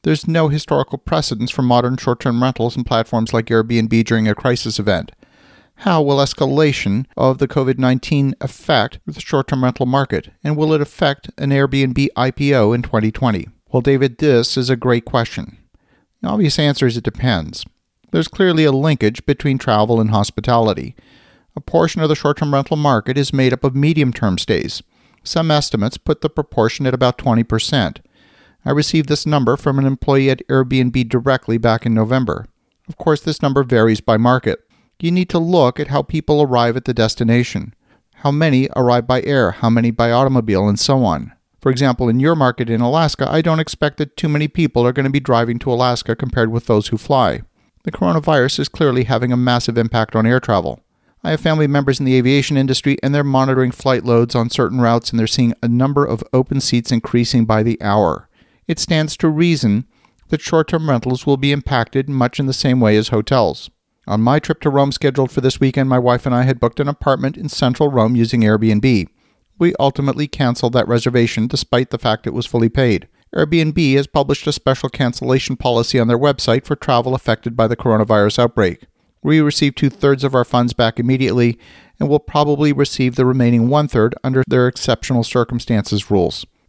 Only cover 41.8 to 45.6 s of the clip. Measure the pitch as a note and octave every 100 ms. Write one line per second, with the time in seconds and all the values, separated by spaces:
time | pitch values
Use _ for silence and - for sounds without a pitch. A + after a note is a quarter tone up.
41.8 | C#3 B2 B2 A#2+ C#3+ E3 B2+ A#2+ A#2 A2+
42.8 | A#2+ D#3 D#3 - C3+ D#3+ E3 D#3+ D#3 -
43.8 | D3 - D3 - D#3+ D3 D3 - D#3 A#2+
44.8 | A#2+ B2+ C3+ C#3 C3 A#2 A#2 A#2+